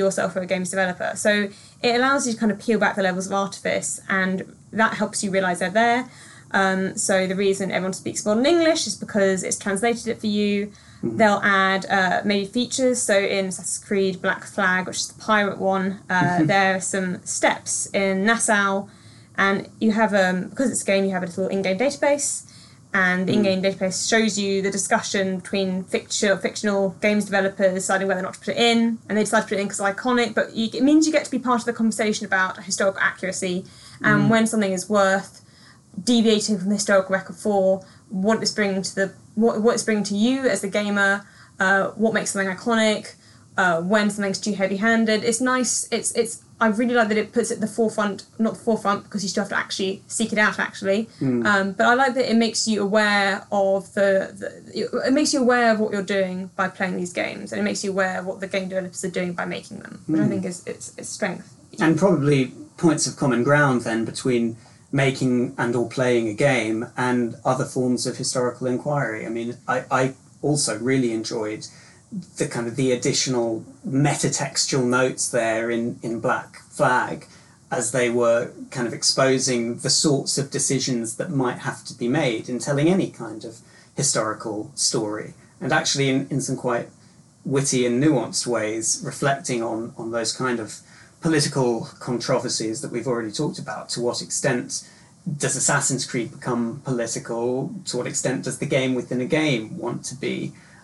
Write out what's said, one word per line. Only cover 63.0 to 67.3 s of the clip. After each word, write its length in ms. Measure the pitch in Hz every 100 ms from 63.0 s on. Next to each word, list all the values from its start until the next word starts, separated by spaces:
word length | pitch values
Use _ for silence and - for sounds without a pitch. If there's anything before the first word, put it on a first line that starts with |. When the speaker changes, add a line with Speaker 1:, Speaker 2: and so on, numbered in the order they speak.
| -
Speaker 2:
of 80 | -
common 280 | 143 120
ground, 380 | 120 147 143 123
then, 220 | 117 113 110
between 520 | - 135 120 117 117 - - -
making 640 | 135 135 135 131 123 123 -
and 180 | 120 120
or 140 | 117
playing 400 | - 127 120 113
a 40 |
game 540 | 101 127 127 110 110 120 -
and 400 | 127 123 117